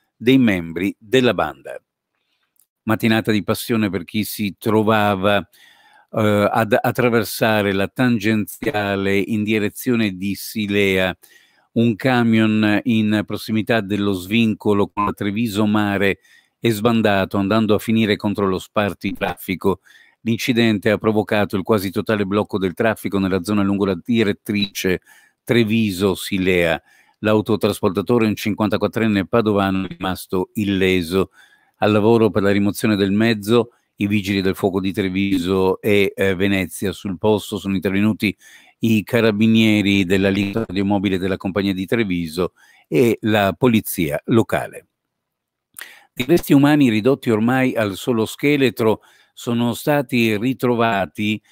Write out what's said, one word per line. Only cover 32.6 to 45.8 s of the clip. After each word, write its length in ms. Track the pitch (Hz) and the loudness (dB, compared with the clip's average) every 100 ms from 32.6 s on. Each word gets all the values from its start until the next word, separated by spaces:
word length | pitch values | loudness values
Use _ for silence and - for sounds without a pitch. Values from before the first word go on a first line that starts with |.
| 101 - 113 101 | 0 -2 0 0
del 160 | 98 | 2
mezzo, 580 | 101 113 107 98 120 110 _ _ - | 2 0 0 0 0 0 _ _ -6
i 80 | 104 | -2
vigili 320 | 107 95 98 | -2 0 0
del 160 | 95 90 | 0 0
fuoco 240 | 101 95 | -2 0
di 120 | 95 | -2
Treviso 880 | 92 95 92 98 95 87 95 95 92 | -2 -2 -2 -2 -2 0 0 0 0
e, 320 | 117 101 98 - | 0 2 0 0
eh, 180 | 98 | -2
Venezia. 560 | 90 98 98 87 - 98 | 0 0 0 -2 -4 -6
Sul 260 | - 101 87 | -6 -8 -2
posto 420 | 107 104 - 101 | 0 0 -2 -6
sono 180 | 98 95 | -4 -2
intervenuti 600 | 98 95 107 101 104 - - - _ _ | -2 0 0 0 -2 -4 -12 -20 _ _
i 200 | 113 110 | 0 0
carabinieri 1000 | - 117 110 104 113 113 110 104 98 101 90 | 0 0 2 2 4 4 4 4 2 2 2
della 240 | 98 98 | 2 2
Lega 340 | 98 98 107 113 | 0 -2 -4 -6
Radiomobile 520 | 92 98 101 98 92 | -4 0 0 0 -2
della 180 | 95 95 | -2 -4
Compagnia 380 | 98 101 98 | -4 -2 -2
di 100 | 92 | -2
Treviso 720 | 95 117 104 87 82 80 87 _ _ _ - | -2 -2 -2 -4 -4 -4 -4 _ _ _ -4
e 300 | 151 120 - | 0 2 2
la 320 | 110 107 98 | 0 2 0
polizia 680 | - 127 110 - - 78 76 - | 2 2 2 0 -4 -4 -4 0
locale. 580 | 113 - 80 58 - - _ _ _ _ _ _ _ _ - | 2 2 -2 -6 -12 -20 _ _ _ _ _ _ _ _ -20